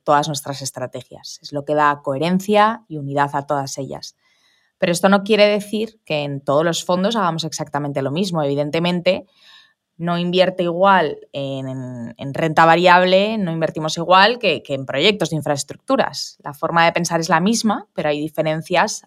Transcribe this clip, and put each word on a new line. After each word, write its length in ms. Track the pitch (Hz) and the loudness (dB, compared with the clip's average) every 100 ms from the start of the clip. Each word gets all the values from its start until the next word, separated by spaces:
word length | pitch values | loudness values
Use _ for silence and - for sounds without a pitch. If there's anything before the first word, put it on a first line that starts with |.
todas 240 | - 147 151 | 2 2 2
nuestras 360 | 139 - 135 | -4 -8 -8
estrategias. 760 | 135 - 127 131 - - - - | -10 -10 -10 -10 -16 -20 -18 -18
Es 100 | - | -10
lo 120 | 147 | -8
que 100 | 143 | -2
da 260 | 151 147 143 | 2 2 2
coherencia 840 | 147 135 160 185 196 208 214 233 - | -4 -2 0 0 2 4 4 0 -10
y 100 | 156 | -10
unidad 320 | 139 139 143 | -4 0 0
a 120 | 143 139 | -2 -4
todas 320 | 143 139 - | -4 -4 -8
ellas. 380 | 135 143 - - _ _ _ _ _ - | -10 -12 -14 -20 _ _ _ _ _ -4
Pero 120 | 170 | -2
esto 180 | 170 190 | 2 4
no 140 | 202 | 2
quiere 240 | 196 214 208 | 2 4 4
decir 540 | 208 202 214 220 - | 2 -2 -6 -6 -8
que 200 | - 151 | -6 -6
en 160 | 147 139 | -4 -6
todos 240 | - 143 | 0 0
los 200 | 170 165 | 0 -2
fondos 300 | - 180 196 | -2 -2 0
hagamos 300 | 226 180 165 | 0 -2 -2
exactamente 580 | 160 - 151 143 147 139 | -6 -8 -6 -6 -4 -4
lo 80 | 135 | -4
mismo. 320 | 151 190 170 | -4 -4 -2
Evidentemente, 840 | 143 143 147 165 175 180 175 190 - _ _ - _ _ _ - | -2 -2 -2 -2 -2 0 0 -2 -4 _ _ -20 _ _ _ -10
no 160 | 170 175 | -4 -4
invierte 460 | 180 180 180 185 | 0 2 2 0
igual 680 | 175 170 196 190 156 - - | -2 2 4 4 2 -4 -10
en, 340 | 143 139 135 135 | -8 -6 -6 -8
en, 460 | 131 127 123 117 - | -8 -10 -10 -12 -12
en 160 | 139 | -10
renta 320 | 135 165 156 | -4 0 4
variable, 720 | 165 170 180 175 185 190 208 220 | 6 6 6 6 6 4 2 -2
no 160 | 180 | -4
invertimos 460 | 165 156 170 156 170 | -2 0 0 -2 -4
igual 400 | 165 185 202 240 | 4 6 6 2
que, 240 | 208 139 | -2 -2
que 100 | - | -4
en 140 | 135 135 | -6 -4
proyectos 420 | 135 185 202 165 | 0 2 2 -2
de 80 | 156 | -2
infraestructuras. 1000 | 147 143 - - - 269 - 139 - - | -2 -4 -6 -10 -2 0 0 -4 -14 -14
La 120 | - | -16
forma 320 | 143 160 170 165 | -8 -2 2 2
de 60 | |
pensar 280 | 170 170 170 | 2 -2 -2
es 80 | 165 | 0
la 100 | 165 | 2
misma, 460 | 185 226 220 240 - | 2 0 0 -2 -6
pero 160 | - 151 | -6 -4
hay 100 | 147 | -2
diferencias 880 | 156 160 160 160 156 170 208 - | -4 -4 -2 -2 -2 0 0 -4